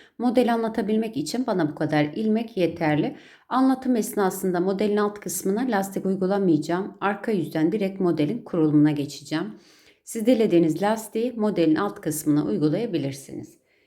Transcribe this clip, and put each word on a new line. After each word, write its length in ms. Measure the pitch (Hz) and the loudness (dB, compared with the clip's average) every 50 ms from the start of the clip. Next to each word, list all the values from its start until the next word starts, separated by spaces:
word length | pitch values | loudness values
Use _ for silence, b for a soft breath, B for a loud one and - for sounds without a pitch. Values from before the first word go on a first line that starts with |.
| B B B | B B B
Modeli 340 | B 233 247 214 254 233 226 | B 0 2 2 4 4 2
anlatabilmek 640 | 233 233 226 220 220 240 202 202 220 220 226 220 - | 2 0 -2 -2 -2 -2 -2 0 0 0 0 -2 -4
için 300 | 285 302 - - 240 254 | -6 -6 -4 -4 -4 -2
bana 240 | 240 202 180 160 147 | 0 0 0 0 0
bu 40 | 151 | -2
kadar 280 | - 160 151 156 151 147 | -2 -2 0 2 0 0
ilmek 540 | 147 - 214 220 220 214 226 233 - - | 0 -2 -2 0 2 2 0 0 -2 -2
yeterli. 580 | 190 170 165 165 - 165 151 147 143 190 262 277 B B B B B B B | 0 0 0 0 0 0 0 2 2 0 -2 -4 B B B B B B B
Anlatım 460 | 233 262 262 262 262 262 - 254 247 | 0 2 4 2 2 2 0 0 0
esnasında 640 | 220 202 - - 214 196 185 185 - - 185 175 175 | 0 0 -2 0 0 0 0 0 -2 -2 0 0 2
modelin 380 | 180 190 196 190 214 208 208 | 2 0 0 0 0 0 2
alt 220 | 208 208 202 208 - | 2 0 0 -2 -6
kısmına 460 | - 175 - - - 190 196 226 262 247 | -10 -8 -6 -4 -2 -2 0 0 0 0
lastik 360 | 220 196 190 196 - 190 - | 0 0 -2 -2 -4 -4 -2
uygulamayacağım. 920 | 190 190 190 190 185 202 202 202 180 156 147 - 165 170 185 202 208 - - | -2 -2 0 0 0 0 2 2 4 2 2 2 0 -2 -2 -4 -6 -6 -4
Arka 300 | - 196 208 202 - 233 | -2 -2 -2 -2 -4 -2
yüzden 400 | 220 180 147 147 - 160 160 175 | -2 -2 -2 -2 -2 0 0 0
direkt 280 | 208 208 196 190 196 - | 0 0 -2 -2 -2 0
modelin 440 | 185 175 160 156 147 151 226 240 - | 0 0 2 0 0 -2 -2 -6 -6
kurulumuna 480 | - - 175 156 151 147 147 147 151 | -4 0 2 2 4 6 6 4 4
geçeceğim. 600 | 143 143 143 147 - - - - 156 160 180 214 208 B B B B B B B B B B | 4 0 -4 -6 -8 -12 -10 -6 -6 -6 -6 -6 -10 B B B B B B B B B B
Siz 220 | - - 226 208 | -10 -6 0 2
dilediğiniz 560 | 233 254 220 220 175 175 170 170 160 156 160 | 4 4 4 4 4 6 4 4 4 2 0
lastiği 500 | 196 208 220 220 - - - 220 233 254 | 0 0 0 -2 -4 -6 -4 -4 -4 -4
modelin 440 | 240 220 208 214 180 170 165 160 156 | -2 -2 -2 0 2 2 4 4 4
alt 260 | - 151 151 - - | 2 0 -4 -4 -6
kısmına 440 | - 160 151 - - 151 147 147 - | -6 -6 -4 -2 0 2 2 2 2
uygulayabilirsiniz. 1160 | - 214 170 147 151 151 202 240 214 175 151 135 139 135 - - - 135 - - - - _ _ _ _ _ _ | 0 0 0 0 2 0 0 -2 -2 -2 -2 -2 -4 -6 -8 -14 -14 -14 -14 -14 -14 -18 _ _ _ _ _ _